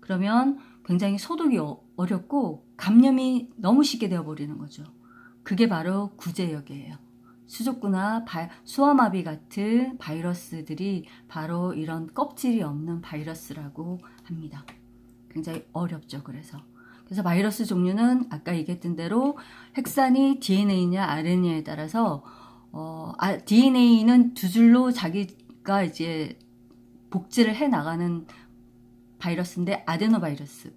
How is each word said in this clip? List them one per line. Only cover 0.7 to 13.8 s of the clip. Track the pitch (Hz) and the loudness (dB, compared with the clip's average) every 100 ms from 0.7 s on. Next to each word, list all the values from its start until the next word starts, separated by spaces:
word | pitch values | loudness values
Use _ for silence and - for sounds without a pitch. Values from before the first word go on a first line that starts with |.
| - - | -20 -2
굉장히 | 175 202 202 | 0 0 -2
소독이 | - 320 320 226 | -4 -2 0 0
어-, | 151 143 - - | -2 -8 -16 -6
어렵고 | 175 190 - 285 220 156 _ - | -4 -4 -2 -2 -2 -4 _ -8
감염이 | 180 226 269 262 254 254 233 - | 4 6 6 4 0 -2 -4 -6
너무 | 185 247 | 2 4
쉽게 | 285 233 220 | 4 0 -4
되어버리는 | 180 156 156 147 151 | -4 -6 -8 -10 -10
거죠. | 147 - 147 - - - - _ | -14 -16 -20 -20 -20 -20 -20 _
그게 | - 185 233 | -6 2 2
바로 | 175 165 196 202 - | 2 -2 -4 -4 -8
구제역이에요. | - 175 175 151 139 139 135 151 - _ _ - | -10 -4 -4 -4 -10 -16 -16 -18 -20 _ _ -20
수족구나 | _ - 233 254 202 190 202 226 | _ -8 -6 -4 -2 -2 0 -4
바-, | 233 175 170 - | -6 -8 -10 -12
수화마비 | - - 277 277 226 185 | -12 2 4 6 4 0
같은 | 165 156 - - 208 233 262 254 | -4 -8 -10 -6 0 0 0 -6
바이러스들이 | - 156 175 175 - 165 151 156 190 190 151 - - | -8 -6 -4 -6 -8 -12 -10 -8 -4 -6 -8 -20 -16
바로 | 165 160 170 180 | -10 -6 -4 -4
이런 | 165 156 160 160 | -4 -6 -8 -8
껍질이 | - 285 - 254 226 | -6 -6 -4 -2 0
없는 | 160 143 160 170 | -2 -6 -6 -8
바이러스라고 | 170 156 151 160 - 151 147 143 | -8 -10 -10 -12 -14 -14 -14 -12